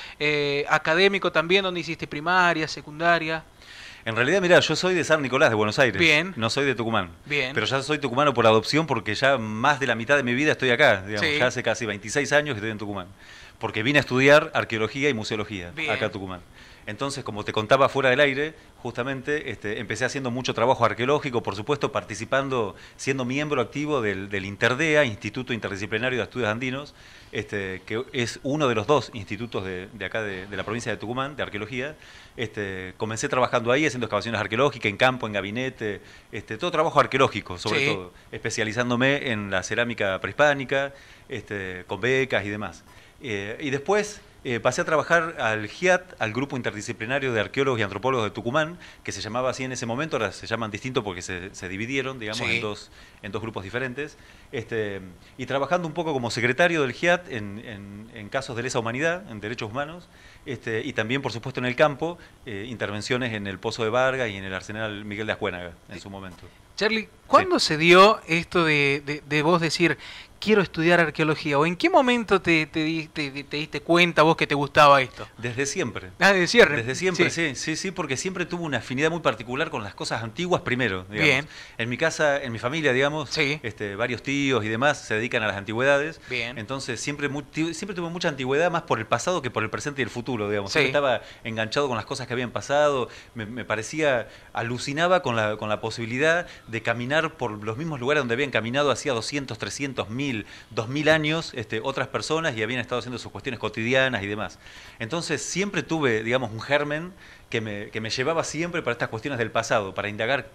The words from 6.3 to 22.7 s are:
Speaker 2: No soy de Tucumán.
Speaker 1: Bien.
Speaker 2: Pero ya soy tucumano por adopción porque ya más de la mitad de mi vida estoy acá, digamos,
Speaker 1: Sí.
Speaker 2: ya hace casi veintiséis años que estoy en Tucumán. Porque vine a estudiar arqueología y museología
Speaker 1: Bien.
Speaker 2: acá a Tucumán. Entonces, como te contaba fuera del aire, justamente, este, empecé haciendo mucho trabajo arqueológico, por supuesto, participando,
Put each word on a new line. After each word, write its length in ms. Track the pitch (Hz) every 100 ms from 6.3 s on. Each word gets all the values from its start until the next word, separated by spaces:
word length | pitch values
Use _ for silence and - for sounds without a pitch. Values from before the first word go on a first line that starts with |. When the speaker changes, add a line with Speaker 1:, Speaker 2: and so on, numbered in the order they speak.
| 165
Speaker 2:
No 120 | 113
soy 160 | 139
de 100 | 143
Tucumán. 360 | 120 113 110 87 85 139
Speaker 1:
Bien. 260 | 147 127
Speaker 2:
Pero 140 | 127 107
ya 160 | 135
soy 160 | 135 151
tucumano 340 | 135 120 147
por 140 | 120 113
adopción 400 | 110 110 147 160
porque 280 | 120 104
ya 220 | 104 135 135
más 440 | 110 107 135 139
de 60 | 131
la 80 |
mitad 220 | 113 113 143
de 60 |
mi 120 | 120
vida 180 | 123 151
estoy 180 | 127 127
acá, 320 | 120 143 98 95
digamos, 220 | 107 160
Speaker 1:
Sí. 80 | 147
Speaker 2:
ya 80 | 123
hace 140 | 120
casi 220 | 117 110
veintiséis 480 | 113 101 110 143 139
años 220 | 143 147
que 60 | 110
estoy 100 | 110
en 80 | 107
Tucumán. 280 | 104 101 90 - - - - -
Porque 240 | 107 107
vine 160 | 117 147
a 20 |
estudiar 500 | - 127 139 151 156
arqueología 560 | 131 104 113 110 135 147
y 40 |
museología 580 | 113 104 110 101 101 87 147
Speaker 1:
Bien. 140 | 156
Speaker 2:
acá 160 | 104 107
a 40 |
Tucumán. 300 | 107 95 90 - - - - -
Entonces, 360 | 104 139 135
como 220 | 120 104
te 80 | 107
contaba 380 | 107 107 139 131
fuera 180 | 135 131
del 120 | 127
aire, 340 | 143 135 151 - - -
justamente, 680 | 120 120 127 135 135 151 -
este, 280 | 101 104 120
empecé 280 | 104 107 123
haciendo 240 | 139 131
mucho 240 | 123 127
trabajo 320 | 113 120 127 113
arqueológico, 560 | 104 123 147 147 120
por 120 | 101
supuesto, 380 | 98 107 143 139
participando, 840 | 107 - 104 110 135 139 127 101